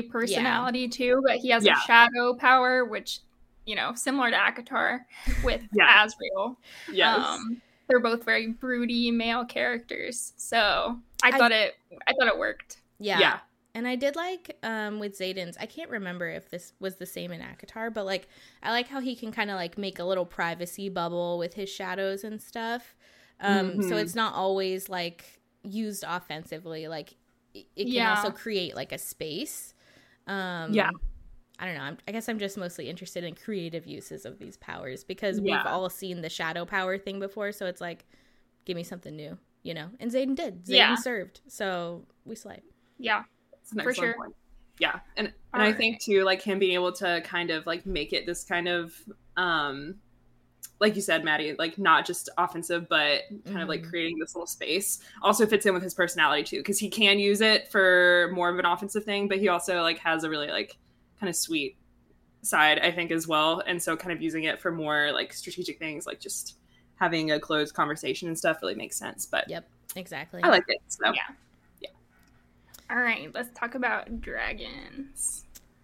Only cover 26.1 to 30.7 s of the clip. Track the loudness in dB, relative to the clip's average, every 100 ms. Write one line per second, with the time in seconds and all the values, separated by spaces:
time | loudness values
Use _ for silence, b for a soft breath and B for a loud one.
26.1 | -8 -8 -12 -10 -12 -10 -10 -8 -10 -12
27.1 | -18 _ _ _ -20 -12 -6 -2 2 4
28.1 | 2 0 -4 -4 -2 -2 -6 -8 -10 -10
29.1 | -10 -8 -6 -8 -10 -16 -20 b b b
30.1 | b -10 -6 -6 -6 -2